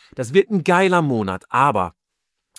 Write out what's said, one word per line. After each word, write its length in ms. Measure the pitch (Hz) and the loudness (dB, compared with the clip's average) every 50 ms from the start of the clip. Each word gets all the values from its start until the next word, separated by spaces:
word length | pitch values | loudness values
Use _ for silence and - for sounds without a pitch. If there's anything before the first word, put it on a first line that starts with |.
| _ _ - | _ _ -12
das 200 | - 127 110 139 | -10 -8 -2 0
wird 160 | 190 - - | 0 0 2
ein 140 | 214 185 143 | 0 -2 0
geiler 360 | 180 175 180 196 190 185 175 | 0 2 2 2 2 2 0
Monat." 460 | 160 139 123 110 104 95 92 92 _ - | 0 0 -2 -2 -4 -4 -6 -8 _ -4
Aber 460 | - 123 139 143 113 98 90 85 - _ _ _ _ _ _ _ _ _ _ _ - | -2 0 0 2 0 0 -4 -4 -8 _ _ _ _ _ _ _ _ _ _ _ -20